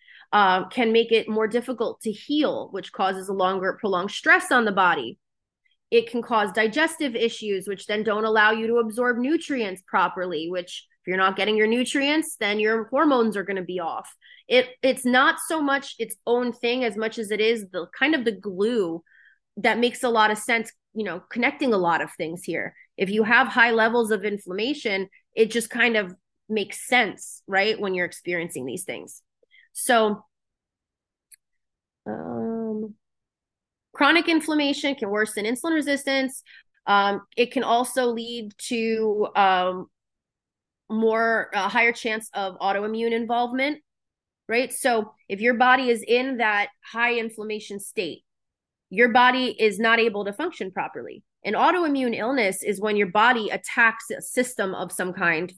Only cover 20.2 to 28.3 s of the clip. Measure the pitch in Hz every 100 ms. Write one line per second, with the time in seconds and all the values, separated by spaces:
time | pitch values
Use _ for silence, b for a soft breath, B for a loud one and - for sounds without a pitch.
20.2 | 214 214 - 233 220 - _ 220 202 170
21.2 | - 233 247 285 277 202 170 160 156 -
22.2 | 160 170 - 160 95 b b - 190 214
23.2 | 214 240 247 240 240 226 226 240 214 214
24.2 | 208 208 180 185 247 294 226 190 190 b
25.2 | b - 220 233 226 240 240 220 185 185
26.2 | _ _ - 214 208 - - 247 202 -
27.2 | - - - 190 208 - 196 185 170 -
28.2 | 175